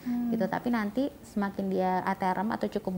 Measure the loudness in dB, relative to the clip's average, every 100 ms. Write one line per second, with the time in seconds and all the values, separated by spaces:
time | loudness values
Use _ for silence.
0 | -4 0 0 2 2 0 0 0 0 0
1 | -2 -4 -6 -2 -2 0 0 2 2 2
2 | 2 0 2 2 0 0 0 -2 -2